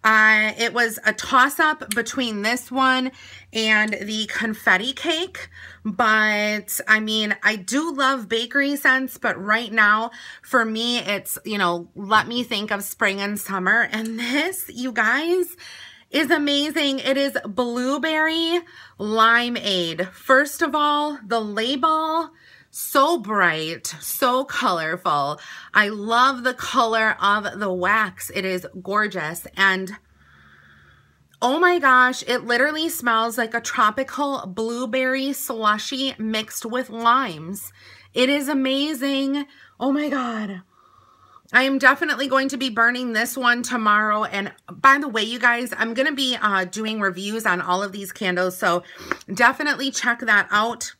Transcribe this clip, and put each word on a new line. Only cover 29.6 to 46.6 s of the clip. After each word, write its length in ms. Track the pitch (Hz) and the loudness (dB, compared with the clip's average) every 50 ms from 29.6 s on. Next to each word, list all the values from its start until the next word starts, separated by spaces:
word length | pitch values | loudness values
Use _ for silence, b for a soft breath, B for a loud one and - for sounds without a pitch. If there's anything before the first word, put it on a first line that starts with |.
| 196 196 190 190 190 185 208 - b b b b b b b b b b b b b b b b b b b b b b b b b b b _ | 2 4 4 2 -4 -8 -10 -16 b b b b b b b b b b b b b b b b b b b b b b b b b b b _
oh 180 | - 247 269 320 | 0 0 2 4
my 200 | 349 359 359 349 | 4 4 4 4
gosh, 440 | 269 269 254 254 254 254 262 - - | 4 6 6 8 6 4 2 -4 -4
it 180 | - 247 240 - | -2 -2 -2 0
literally 460 | 226 240 240 262 294 302 311 320 330 | 0 0 2 2 0 0 -2 -4 -4
smells 480 | - - 240 240 226 226 226 233 226 254 | -4 -4 -2 0 0 2 0 0 -2 -4
like 160 | 233 220 226 | -4 -2 -4
a 80 | 233 226 | -6 -6
tropical 840 | - - - 226 214 214 269 269 269 - - 294 285 277 - - | -4 0 2 2 2 2 0 -6 -6 -4 -4 -2 -2 -2 -6 -6
blueberry 840 | 190 180 208 226 226 233 240 254 247 220 262 262 254 262 269 269 277 277 | -10 -6 -6 -4 -4 -4 -4 -4 -2 -2 -2 0 0 0 -2 -2 -4 -4
slushy 840 | - - - 254 226 220 208 208 214 - - 285 254 269 269 - - | -6 -6 -8 -6 0 2 2 2 2 -2 -8 -6 -4 -4 -4 -4 -6
mixed 480 | 220 220 220 220 220 214 - - - | -6 -4 -4 -4 -4 -6 -10 -10 -8
with 240 | 226 220 247 262 254 | -6 -4 -4 -6 -6
limes. 840 | 220 226 226 233 240 262 269 220 165 151 160 165 196 202 - - B B B B B B B B B | -8 0 2 4 4 4 2 -2 -6 -8 -10 -10 -10 -12 -12 -16 B B B B B B B B B
It 160 | 220 254 254 | 0 2 4
is 180 | 285 294 285 | 2 0 0
amazing. 1000 | 269 302 269 262 262 269 277 285 302 311 247 254 277 277 269 277 269 277 285 285 285 B B B B B B | 0 0 0 0 0 0 0 0 -2 -4 -2 -2 -2 0 0 0 0 -2 -2 -4 -6 B B B B B B
Oh 100 | - 269 | 0 0
my 200 | 269 294 294 294 | 0 0 0 -2
God. 500 | - 269 254 240 233 214 214 196 196 185 185 b b b b b b b b b b b b b b b b b - | -2 -2 -4 -4 -4 -6 -6 -6 -8 -12 -14 b b b b b b b b b b b b b b b b b 2
I 80 | 240 262 | 2 4
am 160 | 269 277 269 | 4 2 4
definitely 500 | 277 254 277 277 - - - 214 269 269 | 4 4 4 4 0 -4 -2 -4 -2 0
going 200 | 247 269 269 269 | 0 0 0 0
to 100 | 262 254 | -2 -4
be 100 | 262 262 | -4 -4
burning 460 | 214 226 226 233 247 247 254 247 226 | 0 2 2 2 2 0 -4 -2 -2
this 240 | 214 233 240 - 269 | -2 -2 -2 -4 -2
one 240 | 254 240 240 240 240 | 0 0 0 0 -2
tomorrow. 640 | - 247 240 220 214 208 214 214 214 208 214 214 | -4 -4 0 2 4 4 4 4 2 0 0 -2
And 280 | - - 202 196 170 - _ _ - | -2 -4 -4 -6 -6 -10 _ _ -20
by 280 | 170 196 - 269 277 285 | -20 4 6 6 6 6
the 100 | 294 294 | 4 -2
way, 140 | 208 226 208 | -2 -2 -2
you 160 | 220 240 247 | -2 -4 0
guys, 340 | 247 240 240 240 254 233 - - | 2 2 2 2 -2 -6 -4 -4
I'm 160 | 220 233 233 | -4 -4 0
gonna 180 | 226 269 311 302 | 0 0 0 0
be, 240 | 262 277 262 247 - | -2 -2 -2 -2 0
uh, 280 | - 214 196 190 | 0 0 2 2